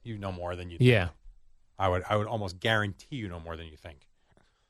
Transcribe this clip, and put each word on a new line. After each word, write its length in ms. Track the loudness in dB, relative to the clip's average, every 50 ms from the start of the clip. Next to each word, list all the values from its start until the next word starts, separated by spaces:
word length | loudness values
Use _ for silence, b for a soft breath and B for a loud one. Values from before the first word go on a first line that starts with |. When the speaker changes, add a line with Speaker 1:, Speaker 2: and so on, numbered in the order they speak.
Speaker 1:
you 140 | -12 -12 -10 -6
know 140 | -6 -6
more 240 | -6 -6 -6 -6 -6
than 140 | -8 -8 -10
you 80 | 2 6
Speaker 2:
Yeah. 260 | 8 8 8 6 4 0
Speaker 1:
think. 80 | -6 -12 _ -20 -20 -20 -20 -20 -20 -20 _ _ _ 0
I 100 | 2 2
would, 140 | 2 2 0 0
I 80 | 0
would 100 | 0 0
almost 320 | -2 -4 -4 -4 -6 -8 -4
guarantee 560 | 0 2 2 2 2 -2 -4 -10 -14 -12 -10
you 120 | -8 -8 -8
know 100 | -10 -10
more 160 | -10 -10 -10
than 100 | -10 -10
you 100 | -14 -16
think. 320 | -18 -18 -18 -18 -18 -20 _ _ _ _ _ _ _ _ _ _ _ _